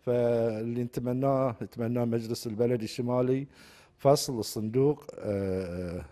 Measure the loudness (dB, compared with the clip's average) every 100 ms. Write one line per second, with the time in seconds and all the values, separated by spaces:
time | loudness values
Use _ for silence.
0 | 0 2 2 2 2 0 -4 -4 -4 -4
1 | -2 0 2 2 0 -2 -10 -4 -2 0
2 | 0 0 -2 -6 -6 0 2 2 -2 -4
3 | 0 2 2 0 -2 -14 -20 -20 -20 _
4 | 4 4 2 -4 -4 -4 -2 2 2 0
5 | -6 -8 -4 -2 0 -2 -4 -6 -6 -8
6 | -10